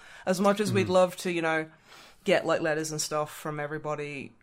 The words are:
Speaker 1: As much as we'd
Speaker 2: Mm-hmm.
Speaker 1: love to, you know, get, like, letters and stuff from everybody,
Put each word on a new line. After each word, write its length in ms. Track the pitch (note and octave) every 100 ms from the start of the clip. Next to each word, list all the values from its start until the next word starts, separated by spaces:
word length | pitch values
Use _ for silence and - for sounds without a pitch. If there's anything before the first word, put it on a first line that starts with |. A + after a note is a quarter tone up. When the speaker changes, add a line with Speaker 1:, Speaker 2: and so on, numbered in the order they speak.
| - - -
Speaker 1:
As 140 | F#3
much 200 | G3+ G3+
as 120 | G#3
we'd 120 | G3
Speaker 2:
Mm-hmm. 80 | F3
Speaker 1:
love 240 | F#3 F3+ F3+
to, 140 | F#3+
you 100 | E3+
know, 240 | E3 D#3+ D#3 - - - - -
get, 220 | - E3 D#3+
like, 160 | D#3+
letters 300 | - D3+ D#3
and 100 | D#3
stuff 300 | - D3+ D3+ -
from 240 | D#3+ D3+
everybody, 720 | D3 D3+ D3+ D3 D3 C#3+ A2+ _